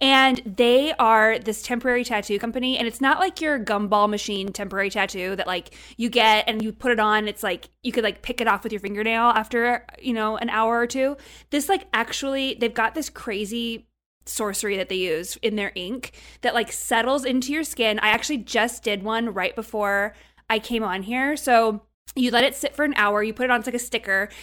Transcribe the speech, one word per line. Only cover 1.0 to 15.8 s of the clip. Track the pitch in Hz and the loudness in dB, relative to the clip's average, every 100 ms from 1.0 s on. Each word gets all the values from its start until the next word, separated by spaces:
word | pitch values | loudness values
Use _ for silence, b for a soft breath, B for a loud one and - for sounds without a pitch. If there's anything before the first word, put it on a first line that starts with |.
| 226 220 220 220 | 6 6 6 2
this | 214 214 | -2 -6
temporary | - 240 262 240 | -6 -4 0 0
tattoo | 240 214 202 202 | 0 -4 -2 -4
company. | 226 254 254 262 | -4 -4 -2 -2
And | 233 | -2
it's | 226 | 0
not | 269 311 | 2 2
like | 381 - | 0 -2
your | 311 285 | -2 -2
gumball | 208 208 208 208 208 | 0 -2 2 2 2
machine | 208 - 202 196 | 0 -4 -6 -6
temporary | 190 196 190 196 | -8 -6 -4 -2
tattoo | 208 190 190 185 190 | -2 -2 -2 -6 -4
that, | 185 | -4
like, | 180 175 B B - | -6 -8 B B -6
you | 233 | -2
get | 240 220 214 - | 4 6 6 2
and | 220 | -2
you | 220 | -4
put | 214 262 | -2 0
it | 233 | 2
on. | 214 214 214 | 4 2 0
It's | 208 | -4
like, | 214 175 - _ | -4 -6 -8 _
you | 233 | -4
could, | 226 | -2
like, | 220 - | -2 -2
pick | - 247 | -6 -2
it | 226 | 2
off | 196 | 0
with | 220 | -2
your | 208 | -8
fingernail | 196 202 214 226 | -6 -4 -2 2
after, | 240 220 214 240 240 240 - - | 4 2 0 0 0 0 -4 -10
you | - | -4
know, | 226 214 220 | -2 -2 -2
an | 233 | -2
hour | 214 226 233 | 0 2 2
or | 233 | 0
two. | 262 262 285 B B - | 0 -2 -2 B B -4
This, | 285 285 | -2 0
like, | 392 - | 0 0
actually, | - 233 - 277 269 269 | -2 -2 -4 -4 -2 -2
they've | 262 233 | -2 -2
got | 233 220 | 0 -2
this | 320 285 | -2 -8
crazy | - - 202 208 233 233 226 - _ _ _ - | -10 -8 -6 -4 -4 -6 -8 -12 _ _ _ -10
sorcery | - 214 202 214 196 | -4 -4 -2 -2 -2
that | 180 | -2
they | 190 | -2
use | 185 156 180 - | -2 -2 -4 -4
in | 233 214 | -2 -2
their | 202 | -4
ink | - | -6